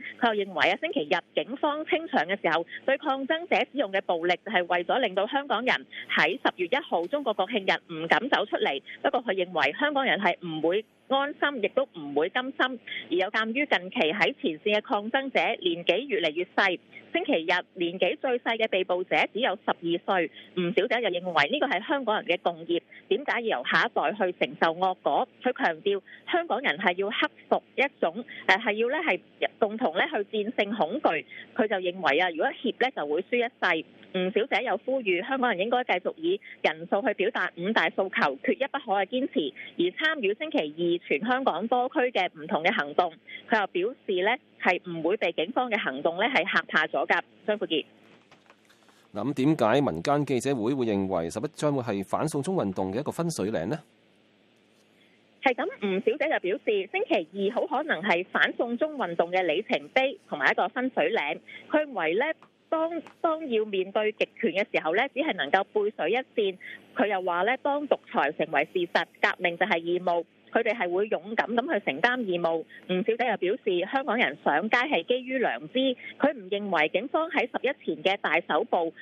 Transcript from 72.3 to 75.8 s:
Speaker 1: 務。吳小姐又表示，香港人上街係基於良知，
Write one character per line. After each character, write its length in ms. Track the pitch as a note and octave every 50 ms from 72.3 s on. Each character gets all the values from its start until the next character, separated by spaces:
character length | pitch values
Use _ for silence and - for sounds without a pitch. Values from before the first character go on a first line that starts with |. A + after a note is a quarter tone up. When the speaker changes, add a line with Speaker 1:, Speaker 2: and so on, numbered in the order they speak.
| F3
Speaker 1:
務。 200 | F3 E3+ E3 E3 D#3+ D#3 - - - - -
吳 60 | F#3 F#3 F#3
小 120 | A3+ A3+
姐 140 | A#3+ B3 A#3+
又 80 | G3+
表 160 | - F#3 F3 A3+ - -
示， 260 | G#3 F3+ F3 F3+ G#3
香 160 | C4+ C4+ C4+
港 120 | B3 G#3
人 200 | B3 G3+ C3+ F3+ - -
上 180 | F3 D3 D#3 G3 A3
街 80 | C4 A#3+
係 220 | B3+ D4+ C4 F3+ -
基 200 | - B3 B3+ B3
於 140 | B3+ C4
良 200 | C4 G#3+ - - B2 D3+ -
知， 100 | - B3+